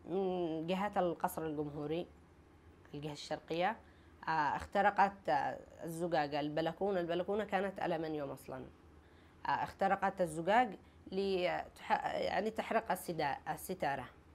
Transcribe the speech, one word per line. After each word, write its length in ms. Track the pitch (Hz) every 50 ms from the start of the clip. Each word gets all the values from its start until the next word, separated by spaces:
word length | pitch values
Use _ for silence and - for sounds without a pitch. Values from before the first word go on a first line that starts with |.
| - -
من 580 | 170 190 196 185 185 180 175 160 160 160 160
جهة 260 | 165 185 185 202 208 202
القصر 500 | 202 185 175 160 - - 180 - - 160
الجمهوري، 600 | 160 151 147 151 147 143 151 147 147 160 170 - - - - - - - - - - - - - - - - - - -
الجهة 180 | 147 147 156
الشرقية. 640 | 147 - - - 151 147 - - 160 165 175 202 226 - - - - - - - - - - -
آه، 20 |
اخترقت، 1000 | 160 160 147 135 - - - - - 202 196 202 196 - 196 196 196 - - -
آه، 300 | 151 139 135 131 - - - - - - -
الزجاج، 500 | 165 165 165 175 175 165 156 147 143 147
البلكونة. 680 | 147 143 151 151 160 160 165 160 - 185 202 202 180
البلكونة 440 | 175 165 170 175 180 196 202 220 208
كانت 340 | - 202 185 196 196 185 196
ألمنيوم 500 | - 165 170 160 165 156 156 151 139 135
أصلا. 340 | 135 131 - - 135 131 127 131 - - - - - - - - - - - - - - -
آه، 40 | -
اخترقت 720 | 143 117 120 - - - 196 196 196 190 190 196 190 196
الزجاج 500 | 180 165 156 160 165 175 208 240 254 214 185 - - - - - - -
لتح-، 920 | 185 190 196 196 190 180 180 165 160 160 - - - - - - 220 - - - -
يعني 360 | - - - - 180 202 220
تحرق 420 | 220 - 202 - 208 - - -
السدا-، 580 | 185 180 - - 175 160 151 139 135 - - -
الستارة 540 | 156 165 - - 185 - 175 143 139 135 123 - - - - -